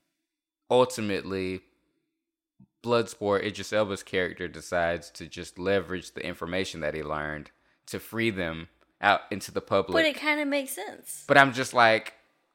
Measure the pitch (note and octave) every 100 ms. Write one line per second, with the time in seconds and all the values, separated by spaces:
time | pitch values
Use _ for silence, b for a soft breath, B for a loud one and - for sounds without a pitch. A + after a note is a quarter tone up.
0 | _ _ _ _ _ _ - B2 B2 -
1 | G#2+ F#2+ F#2 F#2+ F#2 F#2 - _ _ _
2 | _ _ _ _ _ _ - _ A2+ A#2+
3 | A2 - G#2 G2 G#2+ G2 G2 G#2+ G#2+ G2
4 | - F#2+ F2+ F2 F2+ D#2+ - F2+ E2+ F2
5 | - - E2 - F2 - F2+ G2 F2 F2+
6 | E2+ - - F2+ F2 F2+ F#2+ E2 D2+ D#2
7 | D2 D2+ D2+ D2+ D2 _ _ _ - G2
8 | - A2 A2+ F#2+ E2+ E2 E2+ _ _ -
9 | G2+ F#2+ - G2+ - G2 - G2+ F#2+ E4
10 | D#4+ C#4 D4+ D4 C#4+ C#4+ C4+ - G4 -
11 | - - - C#3+ C#3 A#2+ C3 B2+ A#2 A2
12 | - - _ _ _